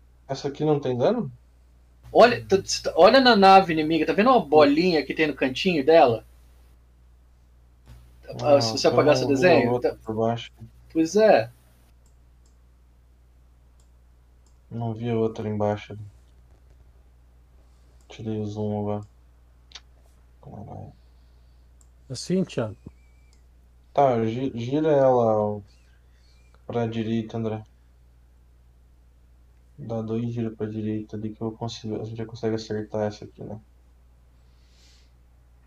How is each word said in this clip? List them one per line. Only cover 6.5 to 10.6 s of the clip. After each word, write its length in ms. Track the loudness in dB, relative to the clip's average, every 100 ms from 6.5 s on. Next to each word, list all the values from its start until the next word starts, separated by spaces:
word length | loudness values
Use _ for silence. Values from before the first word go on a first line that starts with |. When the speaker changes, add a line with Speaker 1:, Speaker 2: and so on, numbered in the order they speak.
| _ _ _ _ _ _ _ _ _ _ _ _ _ _ -20 -20 -20 -16 -6
Speaker 2:
Ah, 140 | 2 4
Speaker 1:
Ah, 40 |
Speaker 2:
se 100 | 2
você 160 | 0 2
Speaker 1:
então 40 |
Speaker 2:
apagar 240 | 4 4 2
seu 80 |
Speaker 1:
eu 40 | 2
vi 40 |
a 20 | 2
Speaker 2:
desenho, 360 | 4 4 2
Speaker 1:
outra 180 | -2 -4
Speaker 2:
tá 80 | -8
Speaker 1:
por 140 | -8 -4
baixo. 340 | -2 -4 -10 -20